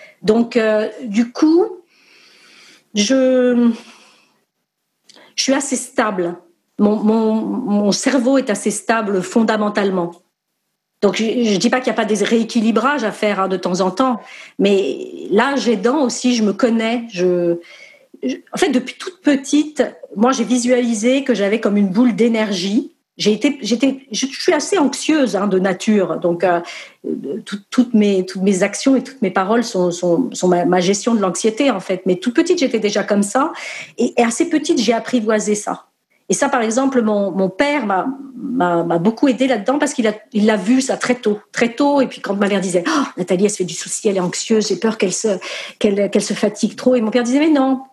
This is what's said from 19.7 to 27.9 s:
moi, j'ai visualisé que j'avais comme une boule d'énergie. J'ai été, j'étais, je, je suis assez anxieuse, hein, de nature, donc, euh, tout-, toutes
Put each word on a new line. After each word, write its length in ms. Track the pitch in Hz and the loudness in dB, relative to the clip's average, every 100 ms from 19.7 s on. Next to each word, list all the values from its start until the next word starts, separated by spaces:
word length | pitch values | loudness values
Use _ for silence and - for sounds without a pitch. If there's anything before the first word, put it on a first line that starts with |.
| - 233 - - 190 | -2 -2 -4 -12 0
moi, 160 | 240 | 2
j'ai 100 | 262 | 2
visualisé 800 | 202 247 247 247 240 214 240 269 | 0 0 2 0 0 0 0 0
que 100 | 269 | 0
j'avais 280 | 202 196 220 | 0 0 0
comme 160 | 220 208 | 0 2
une 140 | 196 | 2
boule 260 | 185 247 190 | 4 2 4
d'énergie. 720 | 233 220 214 190 190 220 - _ _ - | 2 2 -2 -2 -2 -2 -4 _ _ -2
J'ai 140 | 190 | 0
été, 240 | 214 285 - | 2 0 -2
j'étais, 460 | 208 233 269 - - | -4 0 0 -2 -8
je, 160 | 208 269 | -6 -6
je 140 | - | -2
suis 120 | - | 0
assez 240 | 349 349 392 | 0 0 0
anxieuse, 600 | 277 - - 311 240 185 | 0 -2 -2 0 0 0
hein, 100 | 202 | 0
de 140 | 185 | 0
nature, 580 | 196 185 - 214 175 165 | 0 -2 0 2 2 -2
donc, 240 | 175 170 | -2 0
euh, 160 | 185 175 175 - - _ - - 135 214 | 0 0 -4 -16 -20 _ -8 -8 -6 -10
tout-, 160 | - 202 - | -10 -12 -4
toutes 240 | - 233 | 0 2